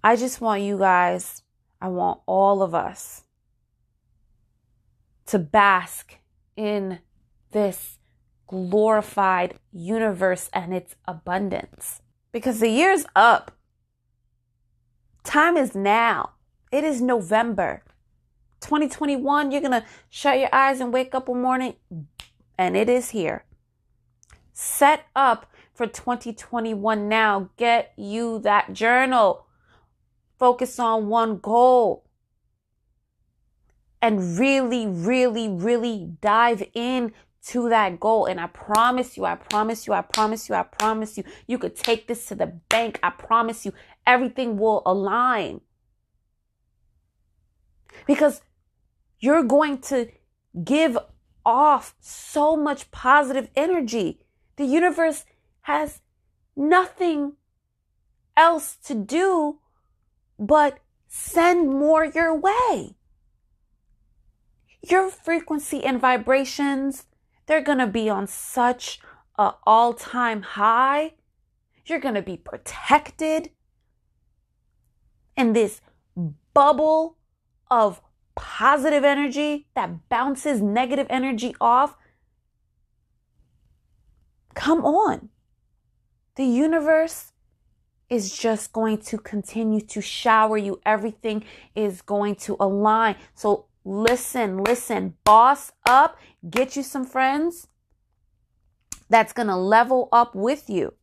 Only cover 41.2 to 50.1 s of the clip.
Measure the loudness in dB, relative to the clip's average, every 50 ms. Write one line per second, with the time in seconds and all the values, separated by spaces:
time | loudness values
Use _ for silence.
41.2 | -14 -14 -18 -20 _ -8 -8 -6 -6 -10 -8 -6 -2 -2 -2 -2 _ -10 -10 -10
42.2 | -10 -14 -6 -6 -6 -6 -6 -18 _ _ -4 -4 -4 -4 -6 -6 -6 -6 -6 -8
43.2 | -4 -2 0 0 0 -2 -6 -10 -12 -12 -14 -14 -20 _ _ _ _ 2 2 2
44.2 | 2 -4 -4 -6 -6 -4 -2 -2 0 0 0 0 0 0 0 0 -2 -2 -2 0
45.2 | 0 0 -2 -2 -4 -8 -10 -14 _ _ _ _ _ _ _ _ _ _ _ _
46.2 | _ _ _ _ _ _ _ _ _ _ _ _ _ _ _ _ _ _ _ _
47.2 | _ _ _ _ _ _ _ _ _ _ _ _ _ _ _ -12 -2 0 2 4
48.2 | 2 2 0 -2 _ _ _ _ _ _ _ _ _ _ _ _ _ _ _ _
49.2 | 0 2 2 4 2 4 2 2 2 2 -2 -6 -6 -4 -4 -4 -4 -6